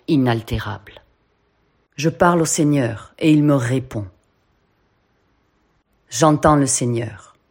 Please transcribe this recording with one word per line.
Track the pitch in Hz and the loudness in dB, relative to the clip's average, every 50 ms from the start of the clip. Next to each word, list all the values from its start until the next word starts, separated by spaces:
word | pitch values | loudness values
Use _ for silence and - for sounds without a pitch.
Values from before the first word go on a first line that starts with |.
| _ | _
inaltérable. | - 165 139 127 123 117 113 107 - 120 110 - 104 101 - - - - - _ _ _ _ _ _ _ _ _ _ _ _ _ _ _ _ _ _ _ | 0 0 2 2 2 0 -2 -4 -6 -8 -6 -6 -8 -12 -12 -16 -20 -20 -20 _ _ _ _ _ _ _ _ _ _ _ _ _ _ _ _ _ _ _
Je | - 143 | -4 -4
parle | 160 165 - 185 175 175 170 | -4 0 2 2 2 2 2
au | 160 | 0
Seigneur | 151 - - 156 147 147 143 123 110 110 - - - _ - | -2 0 0 0 0 2 0 -2 -4 -6 -10 -14 -20 _ -2
et | - 156 | 2 4
il | 151 151 147 | 4 4 4
me | 147 143 | 4 2
répond. | 135 123 117 131 131 127 - - 110 101 92 - _ _ _ _ _ _ _ _ _ _ _ _ _ _ _ _ _ _ _ _ _ _ _ _ _ _ _ _ _ _ _ _ _ _ _ _ _ _ _ | 2 0 -2 -4 -4 -4 -6 -10 -10 -10 -12 -16 _ _ _ _ _ _ _ _ _ _ _ _ _ _ _ _ _ _ _ _ _ _ _ _ _ _ _ _ _ _ _ _ _ _ _ _ _ _ _
J'entends | - - 160 156 151 147 - 156 151 | -4 0 2 2 2 4 4 4 4
le | 147 139 | 4 2
Seigneur | 131 - - 131 120 120 117 - - - - - - _ _ _ _ | 0 -2 -4 -4 -4 -4 -4 -6 -8 -12 -18 -20 -20 _ _ _ _